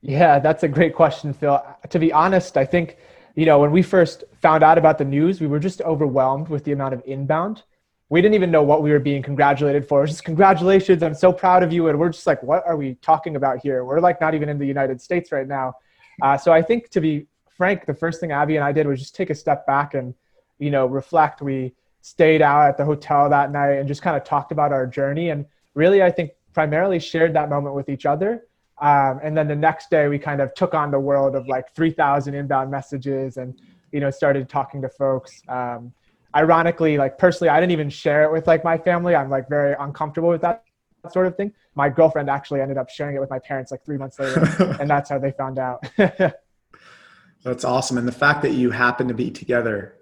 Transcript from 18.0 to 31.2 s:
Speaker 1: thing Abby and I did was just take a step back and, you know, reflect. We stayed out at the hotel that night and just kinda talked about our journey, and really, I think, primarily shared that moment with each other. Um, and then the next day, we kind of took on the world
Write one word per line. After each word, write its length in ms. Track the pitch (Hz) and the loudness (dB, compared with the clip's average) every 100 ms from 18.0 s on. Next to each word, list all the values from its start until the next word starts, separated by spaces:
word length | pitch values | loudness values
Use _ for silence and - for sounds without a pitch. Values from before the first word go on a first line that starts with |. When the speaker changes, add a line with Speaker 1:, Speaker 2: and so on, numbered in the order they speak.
| 165 165 | -6 -6
Speaker 1:
thing 100 | 175 | -6
Abby 240 | 143 151 156 | -2 0 0
and 80 | |
I 80 | 143 | 0
did 160 | 143 147 | 0 -2
was 120 | 131 | -4
just 160 | 139 - | -8 -8
take 140 | 185 | -6
a 60 | 151 | -4
step 320 | - 143 - | -2 -2 0
back 280 | 139 143 139 | -2 -2 -6
and, 200 | 123 - _ _ _ _ | -10 -16 _ _ _ _
you 120 | 143 | -4
know, 140 | 143 131 | 0 0
reflect. 560 | 135 - 170 151 - | -2 -2 0 0 -2
We 320 | 143 135 127 _ _ _ | -6 -6 -6 _ _ _
stayed 400 | - - 160 156 | -20 2 4 6
out 280 | 147 147 147 | 4 6 4
at 80 | 139 | 2
the 80 | 143 | -2
hotel 440 | 147 - 147 143 | -2 0 2 4
that 220 | 143 139 | 2 0
night 220 | 143 143 | 0 0
and 140 | 139 139 | 0 -2
just 140 | 143 | -4
kinda 200 | 185 147 | -4 -4
talked 320 | - 147 135 | -2 -4 -4
about 180 | 156 147 | -4 -2
our 160 | 139 127 | -2 -4
journey, 420 | 131 139 147 170 | -4 -4 -2 -4
and 140 | 147 143 _ _ | -6 -10 _ _
really, 280 | 143 170 202 | 0 4 4
I 80 | 180 | 4
think, 220 | 175 160 _ _ | 0 -8 _ _
primarily 460 | - 156 151 190 175 | -4 -2 0 0 -2
shared 340 | - 165 165 | -4 0 0
that 160 | 151 147 | 0 -2
moment 260 | 143 143 139 | -4 -4 -8
with 140 | 139 | -8
each 160 | 139 147 | -6 -4
other. 400 | 151 196 233 _ _ _ - | -2 -2 -6 _ _ _ -2
Um, 380 | 143 143 135 131 | 2 4 2 -2
and 140 | 151 156 | -4 -2
then 120 | 151 | -2
the 80 | 147 | 0
next 320 | 160 156 - | 0 -2 -2
day, 180 | 160 147 | 0 2
we 100 | 143 | -2
kind 220 | 151 143 | -6 -4
of 140 | 135 | -4
took 200 | - 175 | -2 -2
on 160 | 160 147 | -2 -2
the 100 | 139 | -2
world 340 | 139 139 | 0 0